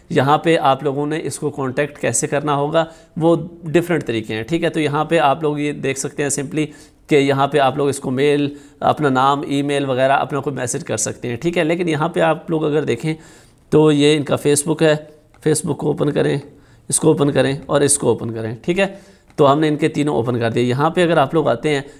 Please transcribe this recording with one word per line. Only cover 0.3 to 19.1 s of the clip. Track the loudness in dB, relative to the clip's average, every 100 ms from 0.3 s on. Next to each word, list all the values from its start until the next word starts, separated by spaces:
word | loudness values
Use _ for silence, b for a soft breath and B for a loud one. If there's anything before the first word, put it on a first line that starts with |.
| 2
पे | 4 2
आप | 4 2
लोगों | 0 -2 -4
ने | -4
इसको | -6 -6 -8
कॉन्टैक्ट | -6 -4 -4 -4 -4
कैसे | -4 -2 -2
करना | -2 -2
होगा | -2 0 0 -2 B B -2
वो | 2 2 -2 -12 -2
डिफरेंट | 0 0 -2
तरीके | -2 -4 -4
हैं, | -6
ठीक | -4 -2
है। | -2
तो | -2
यहाँ | -2 -2
पे | 0 2
आप | 2 2
लोग | -2 -2
ये | -4
देख | -4 -4 -4
सकते | -6 -4
हैं | -4
simply | -4 -4 -4 -4 B B _ 2
कि | 4
यहाँ | 4 2 2
पे | 2
आप | 2 2
लोग | -2
इसको | -2 -4
मेल, | 0 2 2 0 B B _
अपना | 0 2 2
नाम, | 4 2 2 -2
ईमेल | -2 0 -2 -2
वगैरह | 0 2
अपना | 2 0 -4
कोई | -6
मैसेज | -6 -6 -6
कर | -6 -4
सकते | -4 -6 -8
हैं, | -4
ठीक | -2 0
है। |
लेकिन | 0 0 -2
यहाँ | -2 -2
पे | 0
आप | 0 0 -2
लोग | -2
अगर | 0 -2
देखें | -2 -4 -4 -6 B B B B _
तो | 4 4
ये | 6 4
इनका | 4 0 -2
Facebook | 0 0 0 2
है, | 2 2 -2 -20 _ _ -2
Facebook | 0 -2 -4
को | -2
ओपन | 0 0
करें, | 0 0 -2 -6 b b b -6
इसको | 0 2
ओपन | 2 2
करें | 2 0 -2 -2
और | 0
इसको | 2 2 0
ओपन | 0 -4
करें, | -8 -8 -6
ठीक | -4 -2
है। | -2 -4 -20